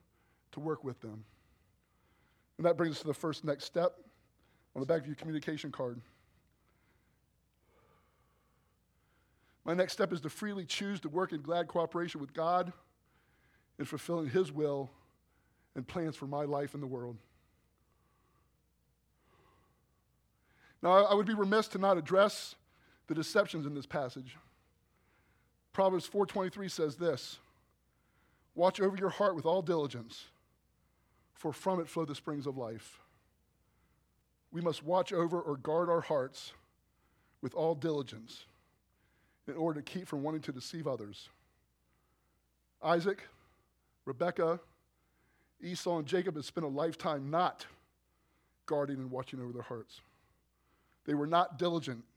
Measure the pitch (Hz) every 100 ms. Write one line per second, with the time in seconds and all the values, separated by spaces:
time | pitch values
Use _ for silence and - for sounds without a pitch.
0 | _ _ _ _ _ - 156 151 135 120
1 | 113 107 107 _ _ _ _ _ _ _
2 | _ _ _ _ _ - 170 165 170 143
3 | 156 139 165 143 156 143 - 170 170 -
4 | - _ _ _ _ _ _ 135 135 165
5 | 143 143 160 156 165 151 147 - 127 120
6 | - _ _ _ _ _ _ _ _ _
7 | _ _ _ _ _ _ _ _ _ _
8 | _ _ _ _ _ _ _ _ _ _
9 | _ _ _ _ _ _ - 175 143 -
10 | 190 170 147 - 208 196 160 - 202 196
11 | 151 156 185 160 143 170 170 175 165 170
12 | 175 156 139 - 160 180 180 - _ _
13 | _ _ _ _ _ _ _ - 143 147
14 | - 170 147 185 180 147 151 139 131 -
15 | _ _ _ _ _ _ _ 135 123 185
16 | 160 - 131 143 147 147 143 143 135 127
17 | 120 117 - _ _ _ _ _ _ _
18 | _ _ _ _ _ _ _ _ _ _
19 | _ _ _ _ _ _ _ _ _ _
20 | _ _ _ _ _ _ - - 165 190
21 | 208 202 202 214 196 214 214 196 196 180
22 | 147 185 202 - - - _ _ _ _
23 | - 160 156 208 208 160 143 143 - 156
24 | 127 135 127 - - _ _ _ _ _
25 | _ _ _ _ _ _ _ - 190 180
26 | - 202 190 208 185 202 190 - 156 139
27 | 170 131 - - - _ _ _ _ _
28 | _ _ _ _ _ - 180 185 190 196
29 | 190 - 202 165 156 190 170 170 143 120
30 | 117 - - _ _ _ _ _ _ _
31 | _ _ _ - 160 135 190 185 156 165
32 | 151 147 - 147 139 135 117 110 - -
33 | - _ _ _ _ _ _ _ _ _
34 | _ _ _ _ _ 165 170 147 147 185
35 | 175 180 170 170 165 139 156 160 175 170
36 | - 151 131 - - - _ _ _ _
37 | _ _ _ - - - 160 156 165 147
38 | 127 110 113 - - _ _ _ _ _
39 | _ _ _ _ - 143 165 151 - 185
40 | 185 147 147 156 139 131 - 165 151 120
41 | 104 98 - _ _ _ _ _ _ _
42 | _ _ _ _ _ _ _ - 156 170
43 | 185 - - - _ _ _ _ _ _
44 | - 127 175 175 165 170 - _ _ _
45 | _ _ _ _ _ _ 170 180 180 170
46 | 143 180 180 151 131 - 151 139 165 160
47 | 170 147 139 165 175 - - - _ _
48 | _ _ _ _ _ _ - 147 143 135
49 | 131 127 127 131 123 120 113 117 107 -
50 | _ _ _ _ _ _ _ _ _ _
51 | - 147 147 170 180 143 180 165 143 117
52 | -